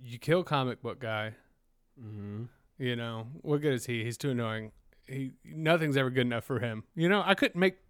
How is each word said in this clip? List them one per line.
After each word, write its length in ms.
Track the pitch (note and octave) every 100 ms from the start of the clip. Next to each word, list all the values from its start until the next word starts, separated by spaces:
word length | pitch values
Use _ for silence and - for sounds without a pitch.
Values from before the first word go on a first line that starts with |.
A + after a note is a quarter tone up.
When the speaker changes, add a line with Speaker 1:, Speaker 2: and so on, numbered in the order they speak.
Speaker 1:
you 160 | B2+ A#2+
kill 240 | - F3
comic 380 | F3 D3 B2+ A2+
book 180 | A#2 F2+
guy. 340 | A2+ G#2+ G#2+ G#2+ _ _ _ _ _ -
Speaker 2:
Mm-hmm. 460 | A2 G#2 G2+ G#2 A#2+ _ _ -
Speaker 1:
You 180 | B2+ A#2+
know, 300 | A#2 A2+ A2+ D#3
what 200 | E3 D3
good 120 | D3
is 120 | B2+ -
he? 180 | A#2
He's 140 | A2+ A#2
too 140 | C#3+
annoying. 420 | B2 A2+ A2 A2 - _ _ -
He, 240 | C3+ C3 - -
nothing's 500 | D#3 D#3 E3 D#3 C3+
ever 120 | C3
good 180 | B2+ B2
enough 160 | A#2
for 160 | - B2+
him. 240 | A#2+ A2 -
You 140 | - E3+
know, 160 | G3+ F3
I 100 | F#3+
couldn't 220 | C4+ F3
make 180 | F#3 F#3 _